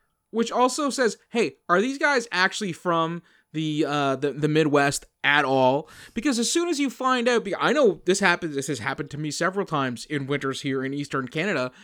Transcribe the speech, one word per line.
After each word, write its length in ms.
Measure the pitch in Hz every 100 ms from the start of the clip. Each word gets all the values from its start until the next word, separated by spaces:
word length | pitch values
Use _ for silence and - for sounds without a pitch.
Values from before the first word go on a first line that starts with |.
| _ _ _
Which 200 | 220 226
also 380 | 220 254 254 285
says, 280 | 240 247 - _
"Hey, 280 | 233 180 - -
are 140 | 175
these 160 | 240 277
guys 280 | 311 277 240
actually 400 | 180 190 - 208
from 500 | 156 180 165 160 170 - _ _
the, 300 | 151 156 151 147
uh, 280 | 147 139 131
the, 160 | 143
the 160 | 135 151
Midwest 580 | 151 156 143 143 - - _
at 200 | 143 147
all?" 440 | 135 135 127 135 160 - - -
Because 220 | 294 233
as 120 | 226
soon 160 | 330 349
as 120 | 285
you 100 | 285
find 360 | - 254 254 233
out, 160 | 240
be-, 120 | 196 165
I 180 | 147
know 280 | - 233 175 -
this 140 | 190
happens. 340 | 196 175 170 139
This 120 | 135
has 100 | 135
happened 300 | 117 135 143
to 60 | 143
me 100 | 151
several 340 | 143 170 190 196
times 380 | 156 131 120 -
in 220 | 147 135
winters 340 | 143 135 131
here 220 | 143 131
in 100 | 131 143
Eastern 320 | 143 143 127
Canada, 440 | 156 190 165 127 -